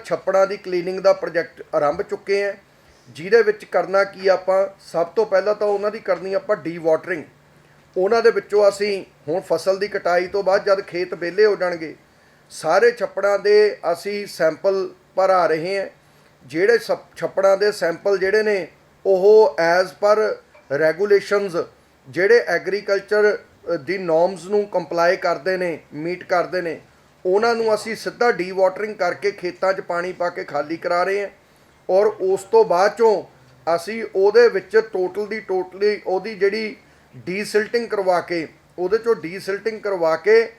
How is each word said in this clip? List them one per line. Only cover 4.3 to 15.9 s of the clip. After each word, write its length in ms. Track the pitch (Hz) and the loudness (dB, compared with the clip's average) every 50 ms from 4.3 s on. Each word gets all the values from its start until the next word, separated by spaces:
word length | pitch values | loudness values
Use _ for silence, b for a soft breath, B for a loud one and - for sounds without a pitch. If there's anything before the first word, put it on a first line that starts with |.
| 185 180 - 190 190 190 196 190 - _ - - | 2 2 0 0 0 0 0 -2 -6 _ -18 -6
ਸਭ 140 | - 165 170 | -4 -4 -4
ਤੋਂ 200 | 165 - 226 214 | -2 -2 -2 0
ਪਹਿਲਾਂ 280 | 214 190 185 190 208 208 | 0 0 0 0 0 -2
ਤਾਂ 120 | 208 214 | 0 -2
ਉਹਨਾਂ 240 | 208 202 202 202 214 | -2 -2 -2 -2 -4
ਦੀ 80 | 202 220 | -6 -6
ਕਰਨੀ 360 | - 190 180 160 180 190 196 | -4 -4 -4 -4 -4 -4 -6
ਆਪਾਂ 220 | 190 - - 214 | -4 -2 -2 -4
ਡੀਵਾਟਰਿੰਗ। 680 | 175 139 160 170 175 156 165 160 160 - 165 185 156 107 - _ _ _ _ b b b b b b b b _ | -4 -4 -8 -8 -2 0 0 0 0 0 -6 -8 -8 -8 -14 _ _ _ _ b b b b b b b b _
ਉਹਨਾਂ 260 | 185 185 202 233 233 | -2 0 2 2 4
ਦੇ 80 | 220 233 | 4 2
ਵਿੱਚੋਂ 380 | 190 196 - - 202 208 208 202 | 2 2 -4 0 2 4 4 4
ਅਸੀਂ 360 | 196 202 208 208 196 190 151 - _ _ _ 143 | 2 0 -2 -4 -4 -6 -8 -14 _ _ _ -6
ਹੁਣ 120 | 160 185 | -6 -6
ਫਸਲ 380 | 180 - 170 160 - 190 190 190 | -2 -2 -2 0 0 -2 0 0
ਦੀ 100 | 202 202 | -2 -4
ਕਟਾਈ 380 | - - - 175 175 180 185 | -4 -4 -2 0 0 0 0
ਤੋਂ 160 | 180 202 202 | 0 -4 -2
ਬਾਅਦ 220 | 190 185 190 202 - | 0 2 0 2 2
ਜਦ 160 | 202 190 196 | 2 0 0
ਖੇਤ 340 | - - 165 175 180 180 196 | 0 -6 -6 -6 -6 -6 -6
ਵਿਹਲੇ 320 | 160 170 170 175 208 220 | -8 -8 -4 2 2 4
ਹੋ 100 | 214 196 | 4 4
ਜਾਣਗੇ, 400 | 170 180 175 175 160 160 147 - - _ b b b b b b b b b | 0 -2 -4 -4 -6 -8 -12 -12 -16 _ b b b b b b b b b
ਸਾਰੇ 400 | - - - 156 170 196 233 233 | -16 -6 0 2 4 6 6 4
ਛੱਪੜਾਂ 480 | 233 - 196 180 - 196 190 202 202 196 | 4 2 -6 -6 -4 -2 0 0 0 0
ਦੇ 400 | 180 208 208 208 214 202 - - - 160 | 2 4 6 6 6 4 0 -2 -4 -4
ਅਸੀਂ 340 | 175 170 - 202 208 202 202 | -4 -4 -4 -8 -8 -8 -8
ਸੈਂਪਲ 640 | 185 - - 170 160 156 143 - 196 196 190 185 - - _ _ _ _ | -10 -4 0 0 0 0 0 -2 0 0 0 -4 -6 -10 _ _ _ _
ਭਰਾ 300 | 185 190 190 185 180 175 | 0 2 4 4 2 2
ਰਹੇ 340 | 156 160 160 160 185 196 196 | 2 0 -2 -2 -4 -4 -6
ਹਾਂ। 60 | 190 - | -6 -8